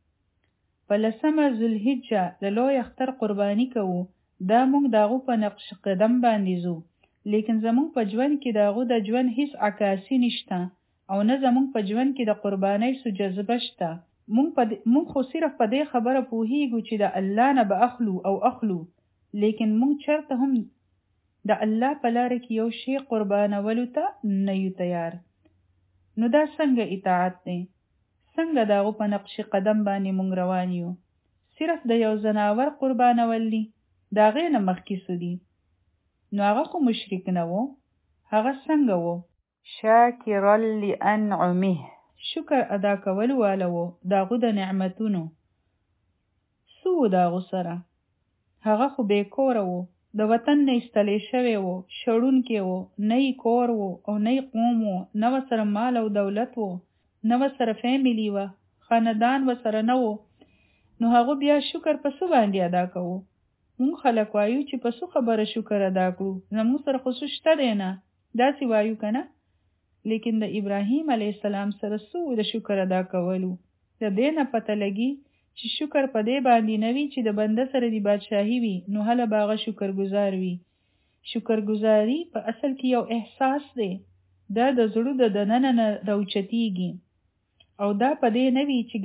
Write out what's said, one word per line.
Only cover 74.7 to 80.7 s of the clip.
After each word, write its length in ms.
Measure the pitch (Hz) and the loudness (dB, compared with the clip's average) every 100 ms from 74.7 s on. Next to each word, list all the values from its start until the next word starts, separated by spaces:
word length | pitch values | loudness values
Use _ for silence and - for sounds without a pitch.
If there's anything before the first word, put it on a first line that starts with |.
| 214 | -2
لګي 360 | 202 196 247 285 _ _ _ - | -2 -2 -4 -4 _ _ _ -12
چې 80 | 233 - | -8 -6
شکر 260 | 302 302 269 | -2 -2 0
په 60 | 226 214 | -2 -2
دې 100 | 269 254 | 0 4
باندې 280 | 233 220 214 | 4 4 0
نه 60 | 226 262 | -2 -2
وي 100 | 294 | -4
چې 120 | 269 | -4
د 80 | 220 208 | -2 0
بنده 280 | 214 220 262 | 0 0 -2
سره 160 | 269 240 | -2 -2
دې 140 | 220 202 | 0 0
بادشاهي 500 | 202 - 208 208 247 | 0 0 -2 0 0
وي، 160 | 226 185 185 | -2 -4 -4
نو 100 | 208 214 | -4 0
هله 180 | 240 240 | 0 0
به 60 | 214 | 0
هغه 120 | 208 214 | 0 -2
شکرګزار 680 | 220 - 196 196 196 202 202 190 | -6 -6 -4 -4 -2 0 0 -2
وي. 120 | 185 175 - | -4 -6 -12